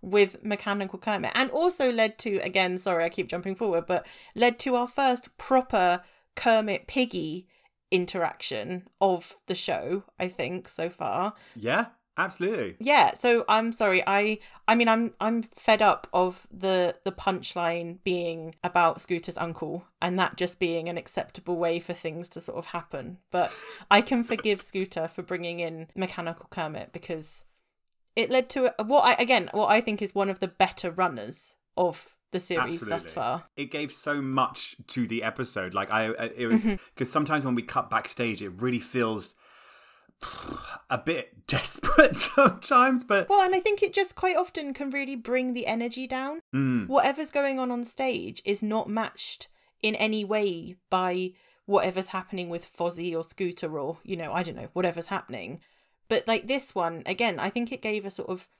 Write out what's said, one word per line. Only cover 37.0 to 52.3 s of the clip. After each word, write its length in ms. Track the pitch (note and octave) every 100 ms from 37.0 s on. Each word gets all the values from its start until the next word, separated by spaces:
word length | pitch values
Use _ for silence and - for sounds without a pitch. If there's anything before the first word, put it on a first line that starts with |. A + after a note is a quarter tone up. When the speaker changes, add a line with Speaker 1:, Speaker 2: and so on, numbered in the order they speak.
| C3
Speaker 2:
sometimes 340 | D#3 D3 D3+
when 100 | C3 A#2+
we 60 |
cut 280 | A#2 - -
backstage, 500 | A2+ - - A#2+ G2+
it 80 | G2+
really 280 | F2+ B2 B2
feels 560 | - C3 A2+ A2 G2+ - _ - - - _ _ _ _ - - - - - - _
a 80 | B2
bit 360 | - E3 - -
<laughs> 60 | -
desperate 720 | C3 - - - D5+ D4+ -
sometimes, 840 | - - C#4 - - B3+ B3+ B3+
but 240 | B3 G3+ -
Speaker 1:
Well, 140 | G4+
and 100 | F#4
I 60 | F#4+
think 220 | G4+ G4+
it 100 | F#4+
just 220 | F#4 G4 -
quite 200 | F#4 E4+
often 380 | F4+ - C#4+
can 160 | C4 C#4
really 260 | C#4 C4+ C4+
bring 380 | A3+ B3+ B3+
the 120 | B3 -
energy 400 | A3+ A#3 A#3+ C4
down. 340 | B3+ C4+ D#4 -
Speaker 2:
Mm. 320 | - C3+ B2+ G#2
Speaker 1:
Whatever's 420 | C#4 - C#4 D4+
going 260 | C#4+ C#4 C4
on 120 | B3+
on 100 | A#3+
stage 580 | A#3+ - C4+ A#3 G2 -
is 180 | - G3+
not 260 | G#3+ A3 -
matched 600 | G#3 A3 - - - - _ _ _
in 120 | G#3+ G#3+
any 280 | G#3+ G#3+
way 520 | G3 G#3+ G#3 E3+ E3 F3+ _
by 440 | F#3 F#3 F3+ F#3 F3+ _ _ -
whatever's 420 | G3 F#3 F#3 F#3+
happening 400 | F#3+ F#3